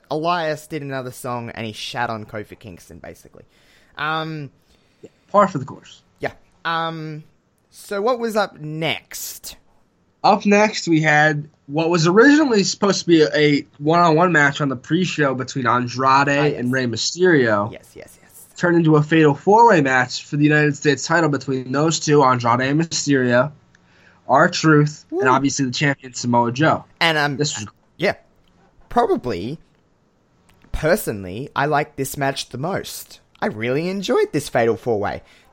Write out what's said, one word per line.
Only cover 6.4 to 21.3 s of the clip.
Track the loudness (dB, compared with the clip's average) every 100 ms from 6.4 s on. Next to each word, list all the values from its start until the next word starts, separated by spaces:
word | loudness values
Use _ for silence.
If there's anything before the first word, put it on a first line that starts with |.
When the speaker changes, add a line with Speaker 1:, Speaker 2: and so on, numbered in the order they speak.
| _ _
Speaker 1:
Um, | -6 -4 -6 -8 -12 -14 -18 _ _ _ _
so | -20 -10 -4
what | -2 -2
was | -2 -2
up | -4 -6
next? | -12 -6 -4 -6 -8 -14 -14 -16 -18 -20 _ _ _ _ _ _
Speaker 2:
Up | 0 2 4
next, | 4 2 0 0
we | 2
had | 4 4 2 0 -6 _ -8
what | -4 0
was | 2 4
originally | 6 6 6 4 2
supposed | 0 0 -2 0
to | 4
be | 4
a, | 4
a | 2 2 2 -2 -6
one-on-one | 0 4 4 4 4
match | 4 2 0
on | -4
the | -6
pre-show | -4 -2 -2 0 -2
between | -2 -6 -4 0
Andrade | 0 -2 -2 2 2 2
Speaker 1:
Ah, | 0
yes. | 0 -2
Speaker 2:
and | -2
Rey | -2 -2
Mysterio. | -4 -6 0 2 4 4 0 -2
Speaker 1:
Yes, | -8 -20
yes, | -20 -20 -20
yes. | _ -20 -20 -2
Speaker 2:
Turned | 2 4
into | 4 4
a |
fatal | 4 4 4
four-way | 2 2 6 6 6
match | 4 0 0 -6
for | -6 0
the |
United | 2 4 2 0
States | 0 0 0
title | 0
between | 2